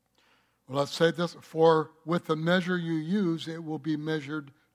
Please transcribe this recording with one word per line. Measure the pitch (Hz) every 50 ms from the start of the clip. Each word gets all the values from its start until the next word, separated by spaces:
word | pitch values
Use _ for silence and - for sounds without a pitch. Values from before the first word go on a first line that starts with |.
| _ _ _ _ _ _ _ _ _ _ _ _ _
Well, | - 127 143
let's | 143 135 -
say | - 165 165
this, | 160 165 175 165 - -
"For | - - - 160 160 165 160 156 151 151 - _ _
with | 151 170 175 -
the | - 156
measure | 156 160 170 180 185 165 180 180
you | 175 165 165 165
use, | 156 156 160 196 214 190 165 165 156 135
it | 160 160 165 165
will | 151 156 147
be | 131 156 151
measured | 147 151 156 156 156 139 135 151 156 143 139 - _ _ _